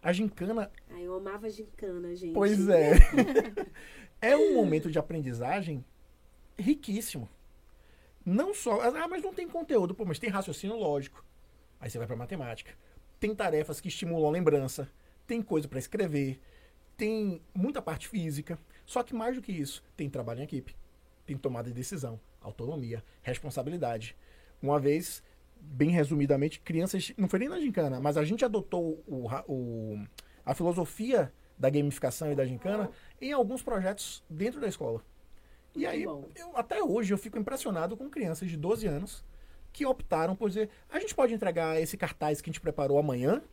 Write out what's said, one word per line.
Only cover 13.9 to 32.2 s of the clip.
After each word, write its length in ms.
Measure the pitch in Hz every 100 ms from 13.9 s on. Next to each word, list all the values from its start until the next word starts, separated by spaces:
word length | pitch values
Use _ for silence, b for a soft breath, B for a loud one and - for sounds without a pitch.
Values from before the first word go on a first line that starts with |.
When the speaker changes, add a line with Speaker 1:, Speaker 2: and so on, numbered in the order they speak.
| - 170 165 151
Speaker 1:
a 20 |
lembrança. 580 | 165 160 147 131 - 135 - b b -
Tem 160 | 233
coisa 240 | 214 160 147
pra 120 | -
escrever. 600 | - - 185 147 139 135 b b b b - -
Tem 460 | 214 220 208 170 -
muita 280 | 190 208 285
parte 240 | - 156 -
física. 500 | 214 165 143 151 165 - b -
Só 160 | 247
que 120 | 240
mais 200 | 240 226
do 80 | 254
que 80 | -
isso, 300 | 180 139 - - -
tem 120 | 147
trabalho 320 | 135 117 117
em 40 |
equipe. 320 | 147 143 - - - - - _ -
Tem 100 | 135
tomada 320 | 139 120 120
de 60 |
decisão, 460 | 120 135 185 127 113 - -
autonomia, 640 | - - 117 156 120 113 - b
responsabilidade. 960 | - 123 147 135 131 175 131 113 113 - b b b b
Uma 180 | 135 147
vez, 440 | 139 151 175 - b b - -
bem 300 | 151 131 147
resumidamente, 720 | 175 143 156 139 139 147 -
crianças, 520 | - 160 185 196 - -
não 120 | 185
foi 120 | -
nem 80 | 262
na 100 | 359
gincana, 420 | 294 190 151 127
mas 160 | 143 151
a 80 |
gente 200 | 151 214
adotou 580 | 254 208 190 180 170 160 -
o 200 | 139 120
ra-, 180 | 131 -
o, 500 | 135 123 117 110 104 104 - B B
a 100 | -
filosofia 800 | 135 170 175 165 - 220 247 139 - b -
da 140 | 131
gamificação 600 | 143 143 - 131 -